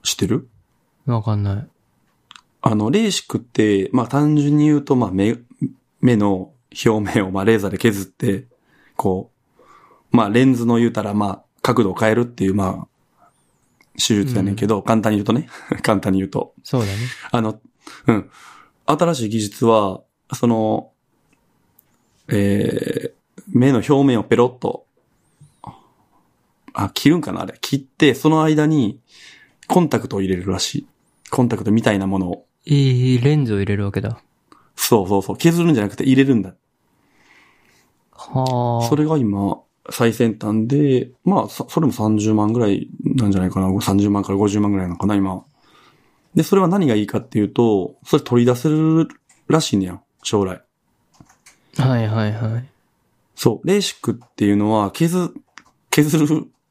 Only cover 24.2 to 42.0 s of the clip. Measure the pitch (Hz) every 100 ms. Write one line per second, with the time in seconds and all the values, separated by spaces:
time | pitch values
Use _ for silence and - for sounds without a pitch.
24.2 | - 117 123 123 - - _ _ _ _
25.2 | _ _ 147 _ - - _ _ _ _
26.2 | _ _ _ _ - - 98 - 139 170
27.2 | 117 90 92 - - 139 - - 180 208
28.2 | 165 156 156 151 151 156 104 - _ -
29.2 | - - _ _ - 180 160 113 - 101
30.2 | 95 92 95 92 - 139 - _ _ _
31.2 | - - 120 113 101 110 113 101 98 95
32.2 | 90 87 _ _ - 143 135 123 127 123
33.2 | 131 151 123 101 101 101 101 101 98 117
34.2 | _ _ _ _ _ - - 113 92 98
35.2 | - 101 165 170 170 135 104 - 131 131
36.2 | 139 120 92 - _ _ _ _ _ _
37.2 | _ _ _ _ _ _ _ _ _ -
38.2 | - 131 131 123 120 117 117 143 151 156
39.2 | 113 98 98 - _ _ - - 117 110
40.2 | 117 107 107 110 113 139 147 127 123 _
41.2 | 185 196 104 - - - 151 -